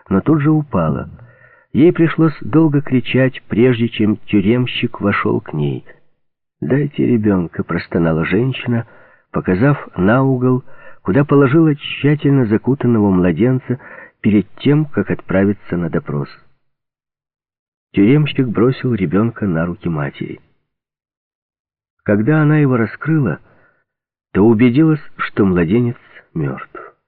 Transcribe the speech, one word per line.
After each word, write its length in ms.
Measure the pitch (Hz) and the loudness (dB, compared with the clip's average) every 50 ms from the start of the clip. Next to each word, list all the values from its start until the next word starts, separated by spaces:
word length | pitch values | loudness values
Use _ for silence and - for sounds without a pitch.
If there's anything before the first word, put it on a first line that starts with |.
| _ - | _ -2
но 120 | 95 95 | -2 0
тут 200 | - - 156 156 | 2 2 0 2
же 100 | 139 156 | 2 2
упала. 580 | 156 156 147 - - 92 82 78 71 60 - - - - - - _ _ - _ _ _ _ _ - | 2 2 0 -2 -2 -2 0 0 -2 -4 -8 -12 -16 -20 -20 -20 _ _ -20 _ _ _ _ _ 2
Ей 200 | - 151 175 175 | 4 4 4 4
пришлось 440 | - 170 151 - - 160 156 - - | 2 0 0 2 0 0 0 0 -4
долго 400 | - 107 107 156 165 156 139 143 | -6 0 2 2 2 2 2 0
кричать, 600 | - - 127 127 - - - 127 131 131 - - - | 0 0 -2 -2 0 0 0 0 0 0 -2 -6 -10
прежде 440 | - - 95 120 127 123 110 117 | -4 0 2 2 2 2 0 -2
чем 300 | 110 - - 107 104 104 | -4 -2 -2 0 0 -2
тюремщик 800 | - - - - 104 90 101 120 123 127 127 - - 123 - - - | -2 -4 -2 0 0 2 2 0 0 -2 -4 -4 -6 -6 -6 -6 -4
вошел 400 | 92 101 101 - - 117 120 113 | -2 -2 -2 -2 -2 -2 -2 -4
к 140 | - - - | -6 -6 -6
ней. 320 | - - - 131 - - - - _ _ _ _ _ _ _ _ _ _ _ _ _ | -4 -4 -4 -6 -8 -12 -16 -20 _ _ _ _ _ _ _ _ _ _ _ _ _
«Дайте 480 | - - 131 143 147 143 - - 135 | -4 -2 -2 -2 -2 -4 -2 -2 0
ребенка», 560 | 120 123 113 107 107 98 92 85 80 - - 95 | 0 0 2 2 2 0 0 -2 -4 -6 -8 -6
простонала 640 | - 82 87 - - - 92 85 82 82 80 80 | -6 -6 -6 -6 -4 -2 0 0 0 0 0 -2
женщина, 600 | - 92 104 123 131 127 - - 120 120 117 - - - - - - _ _ _ _ | -2 0 0 0 -2 -4 -6 -6 -4 -4 -4 -6 -8 -16 -20 -20 -20 _ _ _ _
показав 560 | - 78 - - 92 90 123 143 147 - - - - | -8 -6 -2 -2 0 2 2 0 0 -2 -6 -8 -4
на 260 | - 90 101 117 131 | -2 0 2 2 2
угол, 420 | 131 135 131 123 123 127 127 123 - - - - - - - - | 2 0 0 0 0 0 0 0 -2 -8 -16 -18 -18 -20 -20 -8
куда 220 | - - 95 135 147 | -6 -2 0 0 2
положила 500 | - 147 143 139 127 135 170 160 156 143 | 2 4 4 4 4 4 4 4 2 2
тщательно 680 | 147 - - - - - 143 151 147 - 143 139 139 123 | -2 -6 -12 -8 -4 -2 -2 0 0 0 2 2 2 2
закутанного 640 | 101 107 101 - 120 135 - - 123 120 110 104 101 | 2 0 0 0 -2 -2 0 0 0 2 2 2 2
младенца 680 | 95 92 90 90 85 76 110 127 131 127 - - 123 139 - - - - - - _ _ | 2 2 2 0 2 2 0 0 0 -2 -4 -6 -8 -8 -10 -16 -20 -20 -20 -20 _ _
перед 280 | - 107 101 104 92 - - | -2 0 2 2 0 -2 -8
тем, 280 | - - 131 147 151 156 | -2 0 2 2 2 0
как 240 | - - 104 92 - | -2 -4 -4 -4 -4
отправиться 680 | 87 - - - 87 95 101 101 101 - - - 87 | -6 -6 -4 -2 0 0 2 0 0 -4 -6 -6 -6
на 120 | 87 85 80 | -4 -4 -4
допрос. 400 | 71 82 - - 71 73 69 - - - _ _ _ _ _ _ _ _ _ _ _ _ _ _ _ _ _ _ _ _ _ _ _ _ _ _ _ _ _ _ - | -4 -6 -6 -6 -6 -6 -6 -8 -12 -20 _ _ _ _ _ _ _ _ _ _ _ _ _ _ _ _ _ _ _ _ _ _ _ _ _ _ _ _ _ _ 0
Тюремщик 540 | 104 101 110 143 151 151 143 - - 131 | 2 4 4 4 4 2 0 -2 -2 -2
бросил 460 | 120 95 - 113 131 135 - - 127 117 | -2 0 2 2 2 0 -2 -2 -4 -2
ребенка 540 | 101 92 78 85 98 110 117 - - 107 | -2 -2 0 0 0 0 -2 -2 -4 -4
на 180 | 98 82 80 85 | -2 -2 -2 -2
руки 240 | 87 87 - - 87 | -4 -6 -6 -6 -6
матери. 500 | 82 73 71 69 - - - - - - _ _ _ _ _ _ _ _ _ _ _ _ _ _ _ _ _ _ _ _ _ _ _ _ _ _ _ _ _ _ _ _ _ | -4 -4 -6 -6 -8 -10 -12 -12 -12 -14 _ _ _ _ _ _ _ _ _ _ _ _ _ _ _ _ _ _ _ _ _ _ _ _ _ _ _ _ _ _ _ _ _
Когда 380 | - 104 101 110 139 156 156 | 0 0 2 2 2 2 2
она 160 | 151 147 151 | 4 4 4
его 200 | 151 147 135 127 | 4 4 2 2
раскрыла, 600 | 117 110 104 - - - 151 160 156 135 95 71 - - _ _ _ _ _ _ _ _ _ _ _ _ _ _ _ _ _ - | 0 0 -2 -4 -6 -4 -2 0 0 0 -2 -4 -6 -10 _ _ _ _ _ _ _ _ _ _ _ _ _ _ _ _ _ 0
то 80 | - | 2
убедилась, 600 | 104 117 117 104 127 123 120 143 160 160 156 151 - - - | 4 4 4 4 2 2 4 4 2 2 2 -2 -4 -10 -12
что 280 | - - - - 117 107 | -12 -12 -6 -2 0 2
младенец 520 | 95 90 90 87 80 101 120 123 120 123 - _ _ - - - _ - | 2 2 2 2 2 2 0 0 -2 -4 -8 _ _ -20 -20 -20 _ -8
мертв. 600 | 80 76 67 65 - - - - - - - - _ _ | -6 -6 -6 -8 -10 -14 -18 -18 -20 -20 -20 -20 _ _